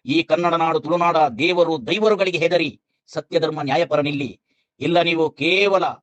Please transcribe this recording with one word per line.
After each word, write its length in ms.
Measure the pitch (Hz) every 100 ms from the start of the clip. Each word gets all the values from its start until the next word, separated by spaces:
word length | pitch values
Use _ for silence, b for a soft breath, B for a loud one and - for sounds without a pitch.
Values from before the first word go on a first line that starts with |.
| 123
ಈ 180 | 160
ಕನ್ನಡ 300 | - 160 175
ನಾಡು, 260 | 175 165 156
ತುಳುನಾಡ 380 | 147 170 170 165
ದೇವರು, 720 | 147 113 170 175 165 156 117
ದೈವರುಗಳಿಗೆ 500 | 190 214 196 190 170
ಹೆದರಿ 440 | 170 170 151 - _ _ _
ಸತ್ಯ, 320 | 147 - 165
ಧರ್ಮ, 220 | 160 156
ನ್ಯಾಯ 240 | 143 156 165
ಪರ 160 | 151
ನಿಲ್ಲಿ. 400 | 143 143 127 - _ _ _ -
ಇಲ್ಲ 220 | 151 170
ನೀವು 280 | 170 165 156
ಕೇವಲ 560 | - 160 190 196 185 156 -